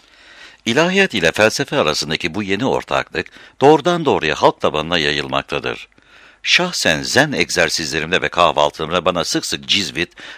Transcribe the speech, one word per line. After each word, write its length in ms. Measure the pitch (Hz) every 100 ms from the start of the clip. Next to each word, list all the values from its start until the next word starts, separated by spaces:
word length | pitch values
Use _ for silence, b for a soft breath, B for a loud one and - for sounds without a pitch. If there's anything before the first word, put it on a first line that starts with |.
| B B B B B B -
İlahiyat 480 | 120 170 190 190
ile 180 | 107 80
felsefe 460 | - 107 - 139 147
arasındaki 560 | 78 73 76 78 85
bu 100 | 87
yeni 220 | 98 98 123
ortaklık 640 | 65 - 67 - - - B B -
doğrudan 440 | 139 156 175 175 139
doğruya 300 | 92 78 71
halk 260 | 143 -
tabanına 360 | 87 76 80 87
yayılmaktadır. 920 | 73 73 67 67 - 71 60 57 - b b b b b -
Şahsen 560 | - 180 - 95 73
zen 300 | 65 120 151
egzersizlerimde 920 | 98 87 87 80 - 78 76 80 87
ve 80 | 71
kahvaltılarımda 760 | 85 85 67 73 - 78 90 85
bana 180 | 87
sık 220 | 78 165 -
sık 220 | 78 69
cizvit, 420 | 98 82 64 90 B B